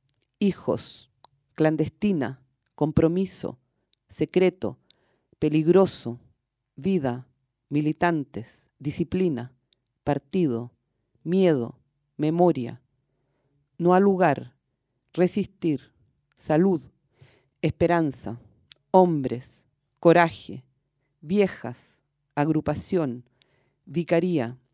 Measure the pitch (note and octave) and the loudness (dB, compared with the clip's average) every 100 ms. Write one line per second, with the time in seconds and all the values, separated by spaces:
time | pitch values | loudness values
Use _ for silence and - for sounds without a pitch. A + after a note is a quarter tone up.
0 | _ _ _ - G3+ - - G#2+ - - | _ _ _ -4 -4 -4 -4 -4 -6 -20
1 | _ _ - _ _ - D#3 D#3 D3+ - | _ _ -20 _ _ -2 0 0 -4 -2
2 | G#3 F3+ A#2+ C3+ _ _ _ - D3+ - | -2 -2 -4 -8 _ _ _ -4 -2 2
3 | D#3+ F3 F#3+ - - - _ _ _ _ | 2 0 -4 -8 -12 -12 _ _ _ _
4 | _ - - F#3 F3+ F3+ G2+ - _ _ | _ -8 -4 0 0 0 -10 -10 _ _
5 | _ _ _ - D3+ D3+ D#3 F3 F#3+ - | _ _ _ -4 -2 0 4 4 4 0
6 | - A#2+ _ _ _ _ _ - F#3 F#3 | -12 -12 _ _ _ _ _ -10 -2 -2
7 | C3+ B2 - _ _ _ - D3 D3+ - | -2 -6 -10 _ _ _ -6 -4 -2 -2
8 | F3 D#3+ C3+ - - _ _ _ C#3+ - | 0 -2 -6 -12 -16 _ _ _ -10 -6
9 | E3+ F3+ F#3 B2 B2 _ _ _ _ _ | -4 -2 -2 -4 -10 _ _ _ _ _
10 | - C#3 _ F#3+ D#3+ A#2 A#2+ _ _ _ | -4 -4 _ -2 -2 -2 -8 _ _ _
11 | _ _ D#3 F#3 F#3 C#3+ A#2 - _ _ | _ _ -4 2 2 2 -2 -10 _ _
12 | _ - D3+ E3 F3+ D3 A#2 A#2+ _ _ | _ -6 -4 2 2 2 -6 -12 _ _
13 | _ _ _ _ _ _ _ - E3+ F#3 | _ _ _ _ _ _ _ -2 4 6
14 | G3+ F#3+ F3 C3+ B2 _ _ _ _ _ | 4 4 2 0 -6 _ _ _ _ _
15 | _ - F3+ - F#3+ _ E3+ C#3 - _ | _ 0 0 0 -6 _ -4 -4 -6 _
16 | _ _ _ _ - D#3 F#3+ E3+ - _ | _ _ _ _ -2 2 2 0 -4 _
17 | _ _ _ _ _ _ D#3 - E3 E3+ | _ _ _ _ _ _ -4 0 2 2
18 | D#3 - - A#2 - _ _ - _ F#3 | 0 -4 -12 -14 -16 _ _ -20 _ 4
19 | F3+ D#3 C3 A#2+ - - _ _ _ _ | 4 2 -4 -8 -12 -20 _ _ _ _
20 | E3+ E3 E3 - - C3 - _ _ _ | 4 6 4 -2 -16 -18 -18 _ _ _
21 | _ _ D3+ G3+ F#3+ - - A#2+ _ _ | _ _ -4 0 0 0 -14 -14 _ _
22 | _ _ _ - D3 D#3 D3 D3 - F#3 | _ _ _ -4 0 0 -2 -6 -2 -2
23 | D3 A#2+ - _ _ _ _ _ - D3 | -2 -6 -14 _ _ _ _ _ -10 -8
24 | D#3+ E3+ F3+ E3 A2+ B2 _ | 0 0 0 -2 -4 -10 _